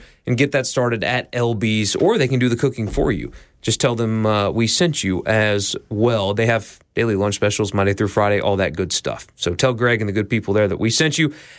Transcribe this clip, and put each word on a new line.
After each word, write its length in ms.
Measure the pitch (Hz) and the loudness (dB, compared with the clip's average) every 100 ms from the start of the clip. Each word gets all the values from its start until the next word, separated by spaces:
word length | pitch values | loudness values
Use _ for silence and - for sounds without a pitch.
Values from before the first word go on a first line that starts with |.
| - _ - | -6 _ -4
and 100 | 120 | 0
get 140 | 143 | 2
that 160 | 143 131 | 0 -2
started 360 | - 123 117 | 0 0 0
at 240 | - 123 - | -2 -2 -4
L 220 | 123 120 113 | -2 -2 0
B's, 400 | 110 110 101 - | 0 2 0 2
or 240 | 170 226 | 2 2
they 80 | 131 | 2
can 100 | 127 | 2
do 120 | 123 | 0
the 60 | 113 | 2
cooking 320 | 139 - 104 | 0 -2 -4
for 240 | - 143 | -2 0
you. 200 | 101 - - - _ | -2 -6 -14 -20 _
Just 180 | - - | -4 0
tell 140 | 135 117 | 0 0
them, 320 | 113 110 107 | 0 0 0
uh, 240 | 107 101 | 0 0
we 160 | 113 113 | 0 0
sent 360 | - 175 147 | 2 0 0
you 200 | 95 92 - | -2 -2 0
as 500 | 110 107 104 101 - - | 2 2 0 -2 -6 -6
well. 460 | 104 117 113 98 104 | 0 2 2 0 0
They 100 | 113 | 0
have 320 | 113 - - _ | 0 -4 -14 _
daily 220 | - 117 101 | -2 0 0
lunch 180 | 104 | 0
specials 400 | 101 104 - 104 | 0 0 0 0
Monday 220 | 101 98 101 | 2 2 2
through 140 | 104 | 0
Friday, 300 | - 104 104 | 2 2 2
all 180 | 101 98 | 2 0
that 180 | 92 80 | 0 -2
good 180 | 92 | -4
stuff. 320 | - - 53 - - | -4 -4 -8 -12 -6
So 200 | - 87 | -4 0
tell 180 | 131 | 0
Greg 280 | 117 120 113 | 2 0 2
and 60 | 104 | 0
the 60 | |
good 160 | 101 101 | -2 -2
people 240 | 117 101 | -2 0
there 140 | 101 104 | 2 2
that 100 | 95 | 0
we 120 | 113 | 0
sent 260 | - 160 - | 0 0 0
you. 160 | 151 - - | -2 -4 -16